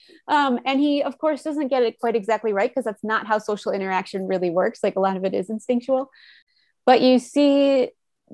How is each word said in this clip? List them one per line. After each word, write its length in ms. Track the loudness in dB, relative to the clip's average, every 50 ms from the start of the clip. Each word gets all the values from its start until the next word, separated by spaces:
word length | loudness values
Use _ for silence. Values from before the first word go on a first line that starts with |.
| _ _ -20 -18 _
Um, 320 | -2 0 0 2 2 0 -2 -2
and 140 | -2 0 2
he, 240 | 2 2 2 0 -2
of 140 | -4 -6 -4
course, 240 | -2 -2 -2 -2 -6
doesn't 240 | -6 -4 -4 -2 0
get 140 | 0 0 0
it 160 | 0 -2 _
quite 160 | -2 0 0
exactly 380 | 0 0 0 -2 -2 0 -2 0
right 200 | 0 0 0 -2
'cause 100 | -4 -6
that's 180 | -6 -8 -6 -4
not 240 | -4 -4 -4 -2
how 100 | -2 -2
social 340 | -2 -2 -4 -6 -4 -4 -4
interaction 560 | -4 -4 -4 -2 -4 -4 -4 -6 -8 -8 -4
really 220 | -4 -2 -2 -2 0
works. 300 | 0 0 0 0 -2 -2 -4
Like, 120 | -2 0
a 40 | 0
lot 180 | -2 0 -2
of 80 | -2 -4
it 80 | -2 -2
is 160 | -4 -4 -6
instinctual. 600 | -8 -8 -4 -2 -2 -2 0 0 -2 -2 -2 -6 _ -20 -20 -20 -20 -20 _ _ _ _ _ _ _ _ _
But 160 | 4 4 6
you 180 | 6 4 4 4
see 720 | 2 0 0 2 4 4 4 4 4 4 2 2 0 -2 -6 _ _ _ _ _ _ _